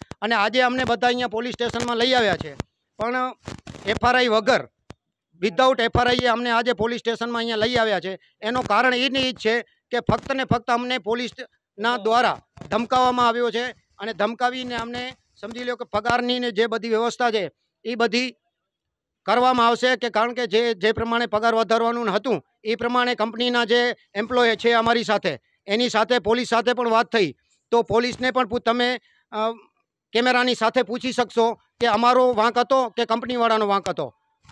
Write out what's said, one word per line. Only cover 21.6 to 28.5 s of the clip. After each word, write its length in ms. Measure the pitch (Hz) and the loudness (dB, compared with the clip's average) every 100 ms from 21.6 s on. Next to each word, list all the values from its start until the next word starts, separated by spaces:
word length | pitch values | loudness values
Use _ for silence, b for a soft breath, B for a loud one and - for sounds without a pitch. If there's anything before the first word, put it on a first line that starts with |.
| 214 226 233 233 226 190 | 2 2 2 0 0 -2
હતું, 260 | 240 196 - _ 220 | 0 -2 -4 _ -6
એ 100 | 226 | -4
પ્રમાણે 400 | 240 247 247 247 | -2 0 0 0
કંપનીના 500 | 220 220 247 240 233 | -4 -2 -2 0 2
જે 300 | 240 240 - b 196 | 2 0 -4 b -8
employee 420 | 226 247 233 220 | -2 2 2 2
છે 160 | 233 | 2
અમારી 320 | 233 226 233 190 | 2 2 0 0
સાથે, 340 | 208 190 135 _ _ - | -2 -2 -6 _ _ -4
એની 220 | 208 247 | -2 0
સાથે, 300 | 214 214 247 | 0 2 0
પોલીસ 300 | 180 240 240 | 2 0 2
સાથે 240 | 233 233 | 0 0
પણ 160 | 240 240 | 0 2
વાત 180 | 220 220 | 2 2
થઈ, 280 | 226 170 - _ _ - | 0 0 -4 _ _ -2
તો 120 | 233 | 0
પોલીસને 480 | 220 208 247 - 254 | 2 0 0 -2 -2
પણ 160 | 254 | 0
પૂ-, 140 | 240 | 0